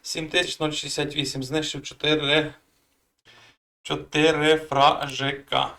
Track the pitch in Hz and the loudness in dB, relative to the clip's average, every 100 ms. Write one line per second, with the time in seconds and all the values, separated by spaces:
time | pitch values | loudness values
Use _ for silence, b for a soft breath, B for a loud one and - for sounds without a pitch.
0 | - 165 156 180 170 - 156 147 143 - | -8 -8 -2 -2 -2 -2 -4 -4 -6 -4
1 | 143 151 135 139 127 156 151 143 - - | -4 -4 -4 -6 -4 -4 -4 -8 -12 -6
2 | 147 151 143 156 151 - _ _ _ _ | 0 0 4 2 2 -10 _ _ _ _
3 | _ _ b b b b _ _ - - | _ _ b b b b _ _ -8 -8
4 | - 151 156 156 151 156 - 135 143 - | -2 2 4 4 4 2 2 4 4 4
5 | 143 131 135 139 - 135 65 | -6 -4 -4 -6 -4 -2 -2